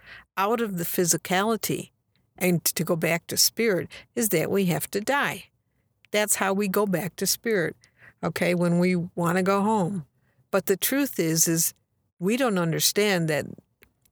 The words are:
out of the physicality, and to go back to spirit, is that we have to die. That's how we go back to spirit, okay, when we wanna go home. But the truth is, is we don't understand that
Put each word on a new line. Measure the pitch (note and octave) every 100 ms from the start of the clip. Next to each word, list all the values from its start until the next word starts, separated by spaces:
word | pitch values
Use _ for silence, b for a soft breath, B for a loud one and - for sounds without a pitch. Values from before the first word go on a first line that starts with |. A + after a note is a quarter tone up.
| B B B -
out | G3 A#3
of | A3+ F3+
the |
physicality, | E3 - F3+ E3 - F#3 G#3 A3 - - - _ _ _ _ -
and | F3+ F3
to | - -
go | D#3+ E3+
back | E3 E3+ -
to | -
spirit, | - - A3+ F3+ E3 B B -
is | A3+
that | E3+ -
we | G3 F#3+
have | D3+ -
to | G3
die. | G#3+ C4+ G#3+ C#3 - _ _ _ _ _ _
That's | G#3 G#3 -
how | G3
we | G3 G#3
go | F#3+ G#3
back | F3+ E3 -
to | F#3+
spirit, | - A#3 G#3+ D#3+ - B B B B
okay, | E3+ - F3
when | F3 F3 F3
we | F3+ F3+
wanna | F3 - E3+ F3+
go | F#3 G3+
home. | G3+ A3 E3+ G3 D3 _ _ _ _
But | G3 -
the | F#3+
truth | - C4+ C#4 -
is, | E3 D#3+ E3+
is | E3 - - _ _ _ _
we | F3 A#3+
don't | C4 F#3+
understand | E3 D3+ - - G#3 F#3 E3
that | D3 - - _ _ _ _ _